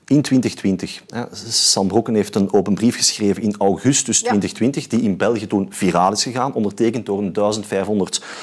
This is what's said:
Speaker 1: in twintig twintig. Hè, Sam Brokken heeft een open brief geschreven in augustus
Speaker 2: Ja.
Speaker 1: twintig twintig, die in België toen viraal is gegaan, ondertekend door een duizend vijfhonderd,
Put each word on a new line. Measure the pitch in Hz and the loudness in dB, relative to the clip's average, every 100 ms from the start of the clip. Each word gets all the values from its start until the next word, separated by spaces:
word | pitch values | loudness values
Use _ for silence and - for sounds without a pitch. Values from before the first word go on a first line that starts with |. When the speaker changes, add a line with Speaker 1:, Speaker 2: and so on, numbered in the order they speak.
| - | 0
Speaker 1:
in | 143 | 2
twintig | 139 131 113 | 4 2 2
twintig. | - 98 92 - - - | 0 -2 -2 -4 -12 -12
Hè, | 110 - - 117 | -10 -10 -12 -6
Sam | - - - 98 | 0 0 2 2
Brokken | 104 117 107 | 2 2 0
heeft | 98 107 | 0 0
een | 98 | 2
open | 104 95 | 2 2
brief | 95 117 - | 2 2 2
geschreven | - - 104 95 | 0 0 0 0
in | 107 - | -2 0
augustus | 98 95 - - - 107 | 0 2 2 0 0 -2
Speaker 2:
Ja. | 240 | 0
Speaker 1:
twintig | 104 92 | 0 0
twintig, | - 117 139 - | 0 -2 -2 -2
die | 113 | -2
in | 117 90 | 0 0
België | 101 117 98 | 0 0 0
toen | 104 98 | -2 -2
viraal | - 92 85 92 | -2 0 4 4
is | 104 | 2
gegaan, | 135 123 135 | -2 -2 -2
ondertekend | 123 104 101 113 117 104 | -2 -2 0 0 0 -2
door | 98 | -2
een | 101 | -2
duizend | 95 104 107 101 | 0 0 0 -2
vijfhonderd, | 98 95 107 92 - - - | -4 -2 -2 -2 -4 -8 -16